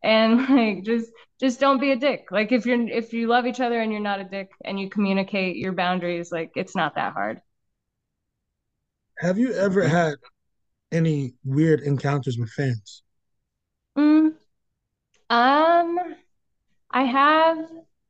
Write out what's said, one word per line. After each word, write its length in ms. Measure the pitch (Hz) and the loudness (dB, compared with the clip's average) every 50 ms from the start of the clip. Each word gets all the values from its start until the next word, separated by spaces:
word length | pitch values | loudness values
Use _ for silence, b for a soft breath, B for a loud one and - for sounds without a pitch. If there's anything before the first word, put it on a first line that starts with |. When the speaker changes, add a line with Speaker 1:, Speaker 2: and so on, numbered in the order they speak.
| - | 0
Speaker 1:
And, 460 | 208 220 220 220 220 226 240 262 262 | 2 2 4 4 4 4 2 4 4
<laughs> 0 | |
like, 360 | 269 269 233 220 202 180 190 | 4 4 4 2 -2 -4 -4
just, 260 | 214 233 233 226 - - B B B _ _ | -4 -4 -4 -4 -6 -14 B B B _ _
just 200 | - 262 240 - | -2 -2 0 2
don't 200 | 277 277 277 262 | 2 2 2 2
be 120 | 262 277 269 | 2 0 0
a 40 | |
dick. 300 | 240 254 294 240 165 - - | 0 0 -2 -2 -2 -8 -4
Like, 220 | 185 196 214 202 247 | -2 -2 0 2 0
if 140 | 247 202 | 0 0
you're, 220 | 240 247 240 233 214 | 0 0 0 0 -2
if 240 | - 233 226 226 - | -4 -6 -6 -6 -6
you 140 | 233 233 226 | -6 -2 0
love 180 | 233 247 247 | 0 0 0
each 140 | 247 254 - | -2 -4 -4
other 200 | 262 240 240 233 | -4 -2 -2 -2
and 120 | 226 220 214 | -2 -4 -4
you're 80 | 214 | -6
not 200 | 208 208 202 196 | -4 -6 -6 -6
a 40 | 196 | -8
dick 260 | 185 190 196 196 190 _ _ - | -10 -12 -12 -12 -14 _ _ -12
and 140 | - 196 196 | -10 -8 -8
you 80 | 196 190 | -8 -6
communicate 680 | - 208 202 196 196 196 190 190 - 202 190 185 175 | -4 -2 0 0 0 0 -2 -2 -2 -4 -4 -4 -4
your 160 | - - 190 190 | -6 -6 -6 -4
boundaries, 600 | 175 180 175 185 185 175 175 175 170 170 - - | -2 -2 -2 -2 -2 -2 -4 -6 -6 -8 -8 -8
like, 200 | 165 165 - _ | -8 -8 -8 _
it's 200 | - 185 185 - | -10 -10 -6 -4
not 180 | 190 160 147 - | -4 -4 -4 -4
that 160 | - - 92 - | -4 -6 -6 -6
hard. 260 | - 98 107 113 - _ _ _ _ _ _ _ _ _ _ _ _ _ _ _ _ _ _ _ _ _ _ _ _ _ _ _ _ _ _ _ _ _ _ _ - | -6 -6 -6 -6 -10 _ _ _ _ _ _ _ _ _ _ _ _ _ _ _ _ _ _ _ _ _ _ _ _ _ _ _ _ _ _ _ _ _ _ _ -6
Speaker 2:
Have 180 | - 175 185 | -2 -2 0
you 160 | 202 240 262 214 | 0 0 -2 0
ever 340 | 170 190 202 180 196 180 | -2 -2 0 2 2 2
Speaker 3:
Mm-hmm. 20 | 143 | 2
Speaker 2:
had 260 | 151 175 170 160 147 139 _ - _ _ _ _ _ _ _ _ _ _ _ _ - | 2 2 2 0 -2 -6 _ -20 _ _ _ _ _ _ _ _ _ _ _ _ -2
any 420 | 165 165 165 156 147 139 127 - _ _ | 0 0 0 0 -2 -4 -6 -8 _ _
weird 360 | 135 135 143 160 165 156 147 | -4 0 2 4 4 4 2
encounters 580 | - 143 143 127 - 143 143 143 127 - 123 117 | 2 -2 -2 -2 0 -2 -2 -2 -2 -4 -4 -4
with 120 | 120 110 | -6 -8
fans? 520 | - - 143 135 123 110 101 - - - _ _ _ _ _ _ _ _ _ _ _ _ _ _ _ _ _ _ _ | -4 -4 -2 -2 -2 -4 -8 -16 -20 -20 _ _ _ _ _ _ _ _ _ _ _ _ _ _ _ _ _ _ _
Speaker 1:
Mm, 400 | - 294 302 302 311 311 311 311 _ _ _ _ _ _ _ _ _ _ _ _ _ _ _ _ _ _ _ | 2 4 6 6 6 4 4 0 _ _ _ _ _ _ _ _ _ _ _ _ _ _ _ _ _ _ _
um, 880 | 226 240 240 254 277 294 311 330 339 339 349 339 339 349 359 330 - 359 _ _ _ _ _ _ _ _ _ _ _ _ _ _ | 2 4 4 4 4 4 4 4 4 4 2 0 -2 -4 -6 -6 -10 -18 _ _ _ _ _ _ _ _ _ _ _ _ _ _
I 140 | - - 269 | -2 -2 0
have, 680 | 262 233 269 277 294 311 320 320 330 330 320 320 320 330 - - _ _ _ _ _ | 0 2 2 4 4 4 4 4 4 2 0 -6 -12 -14 -20 -20 _ _ _ _ _